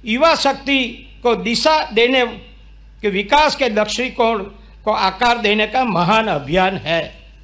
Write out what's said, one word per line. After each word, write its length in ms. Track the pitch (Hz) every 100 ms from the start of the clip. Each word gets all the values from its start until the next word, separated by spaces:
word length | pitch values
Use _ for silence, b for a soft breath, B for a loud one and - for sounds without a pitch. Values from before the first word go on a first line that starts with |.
युवा 300 | 214 233 320
शक्ति 540 | 311 277 269 269 269 240 - - -
को 140 | 240 214
दिशा 540 | 185 233 311 311 -
देने 360 | 220 240 262 233 214 - - - - - -
के 60 | 208
विकास 480 | 196 202 285 302 -
के 120 | 254
दृष्टिकोण 760 | 208 208 - 247 - 226 220 202 b b b
को 80 | 214
आकार 460 | 220 190 185 240 240
देने 280 | 208 214 214
का 180 | 254
महान 440 | 254 175 175 220 220
अभियान 480 | 151 135 180 185 185
है। 380 | 160 165 - - - -